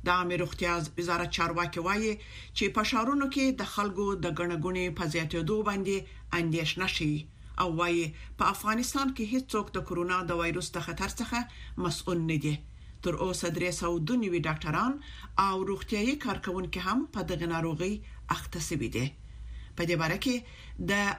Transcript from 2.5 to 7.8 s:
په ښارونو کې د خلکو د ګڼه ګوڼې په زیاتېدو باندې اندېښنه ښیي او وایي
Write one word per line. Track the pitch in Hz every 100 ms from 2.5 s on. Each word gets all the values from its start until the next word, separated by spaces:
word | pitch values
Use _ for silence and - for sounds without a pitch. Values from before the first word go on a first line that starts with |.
| - 196 -
په | 214
ښارونو | 247 226 285 277 277
کې | 269 262
د | 190 -
خلکو | 202 185 202 190
د | 170 160
ګڼه | 175 170
ګوڼې | 165 185 180 156
په | 170 165
زیاتېدو | 156 170 160 214 208
باندې | 196 190 196 190 - - 170
اندېښنه | 165 160 156 - 190 -
ښیي | 156 151 - - - -
او | 185
وایي | 160